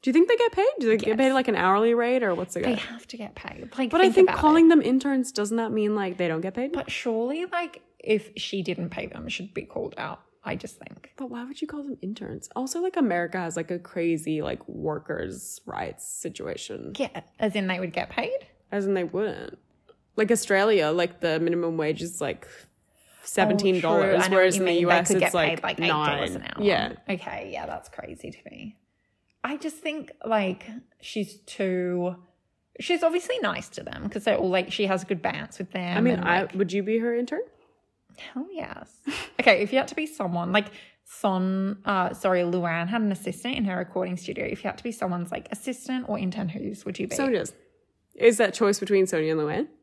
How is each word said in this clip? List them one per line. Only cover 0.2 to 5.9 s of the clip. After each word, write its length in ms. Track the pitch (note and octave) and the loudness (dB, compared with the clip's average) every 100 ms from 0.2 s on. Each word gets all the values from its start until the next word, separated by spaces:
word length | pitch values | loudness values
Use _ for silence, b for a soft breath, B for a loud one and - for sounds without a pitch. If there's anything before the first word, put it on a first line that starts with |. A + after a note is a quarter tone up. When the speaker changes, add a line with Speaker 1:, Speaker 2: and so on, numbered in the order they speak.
| G4 | 6
Speaker 1:
they 80 | A#4 | 6
get 160 | A#4 | 4
paid? 120 | - A4 D5+ | 4 2 2
Do 80 | A#3 | 2
they 80 | G#3+ | 2
get 120 | G#3+ | 2
Speaker 2:
Yes. 80 | A3 | 4
Speaker 1:
paid, 160 | C4 | 4
like, 160 | C4 C4 | 4 2
an 80 | G3 | 2
hourly 360 | F3+ G3 A#3 | 4 4 4
rate 300 | A#3 A#3+ B3+ | 4 2 2
or 100 | A3 | 0
what's 220 | F3 F#3 - | -2 -4 -2
it 80 | |
Speaker 2:
They 120 | A#3+ A3+ | -2 -2
Speaker 1:
go? 40 | |
Speaker 2:
have 260 | - A#3 - | -6 -14 -16
to 100 | A#3 | -14
get 180 | G#3 - | -14 -12
paid. 340 | - - - - | -14 -14 -12 -4
Like, 120 | C4 | 0
Speaker 1:
But 100 | E4 | 6
I 40 | F#4+ | 6
Speaker 2:
think 100 | - | 8
Speaker 1:
think 140 | F#4 | 8
Speaker 2:
about 100 | - | 8
Speaker 1:
calling 280 | D#4 D#4 E4 | 6 8 10
Speaker 2:
it. 20 | |
Speaker 1:
them 120 | D#4+ | 8
interns, 520 | A#3 C4 C#4+ C4+ B3 | 6 2 2 0 0
doesn't 240 | - G#3 A3+ | -2 -2 -2
that 160 | A3+ | 0
mean, 200 | G#3+ G#3 | 0 0